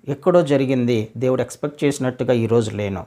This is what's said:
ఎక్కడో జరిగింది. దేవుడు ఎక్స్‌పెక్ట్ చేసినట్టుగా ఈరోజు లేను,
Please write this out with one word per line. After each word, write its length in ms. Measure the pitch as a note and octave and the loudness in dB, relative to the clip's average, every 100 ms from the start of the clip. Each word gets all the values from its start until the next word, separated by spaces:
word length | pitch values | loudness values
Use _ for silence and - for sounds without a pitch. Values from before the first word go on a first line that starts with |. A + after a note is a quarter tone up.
| - | -10
ఎక్కడో 340 | C#3+ F#3 F3 | -4 2 4
జరిగింది. 640 | D3+ C#3 C3 C3 A#2+ A#2 G#2+ A#2 | 4 2 2 0 0 0 -2 -4
దేవుడు 260 | B2+ B2+ | -2 0
ఎక్స్‌పెక్ట్ 420 | A#2+ - D3 C#3+ | -4 -6 -8 -2
చేసినట్టుగా 480 | C#3+ C#3 B2+ B2 B2 | -2 0 -2 -2 0
ఈరోజు 380 | A#2+ A2+ A#2 G#2+ | 2 2 2 0
లేను, 360 | G#2 G2+ F#2+ | -4 -6 -6